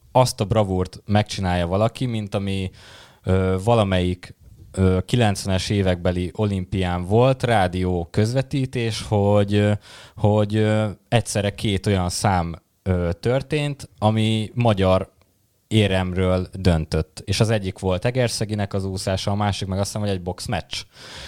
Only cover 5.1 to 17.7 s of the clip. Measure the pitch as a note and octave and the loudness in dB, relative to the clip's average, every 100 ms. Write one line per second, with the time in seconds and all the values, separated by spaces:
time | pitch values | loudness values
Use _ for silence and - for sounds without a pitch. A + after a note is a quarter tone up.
5.1 | B2 A2 G2 - F#2+ - G#2 F#2 F2+ F2 | 2 2 0 -2 -2 0 0 2 0 0
6.1 | F2+ F2+ - G#2+ G2 F#2 G2 F2+ F2+ F2 | -2 -4 -2 -2 -2 -2 -2 -2 -2 0
7.1 | G#2+ B2+ C3 - A2+ F2+ F#2 F2+ F2+ E2+ | 2 4 2 0 2 2 0 0 -2 -2
8.1 | - G#2+ B2+ C3 C#3+ C3 B2+ A2+ A2 - | 0 0 0 -2 -4 -4 -4 -4 -4 -2
9.1 | G#2+ G2+ G#2 G2+ G#2 G#2 G#2 - - - | 2 4 4 4 4 2 0 -4 -20 -20
10.1 | - G#2 G#2 G#2 A2 G#2+ G#2+ G#2+ F#2 _ | -2 2 2 2 2 2 2 -2 -6 _
11.1 | A#2+ - - G2+ - A2 G2 - G2 F2+ | -2 0 -2 -2 -2 -2 0 0 0 0
12.1 | - A2 F#2 E2+ E2 - _ - F2+ E2+ | 0 0 0 -2 -6 -16 _ -2 0 0
13.1 | E2+ A2+ C3 C3 D3+ D3 C#3 - _ G#2+ | -2 -2 -2 -2 -4 -4 -6 -14 _ 0
14.1 | A2 A2 A2 G#2+ - A#2+ G2 F#2+ F#2 F#2+ | 2 2 0 -2 0 2 4 4 2 0
15.1 | _ _ _ _ _ _ A2 G#2 F#2+ F#2 | _ _ _ _ _ _ 2 2 2 -2
16.1 | F2+ F#2 F#2 F2+ F#2+ F2+ E2 D#2 D#2+ D#2+ | 0 0 0 -2 -2 2 2 2 -2 -2
17.1 | - - G2+ A2 A2 F#2+ | -8 -6 0 0 0 -2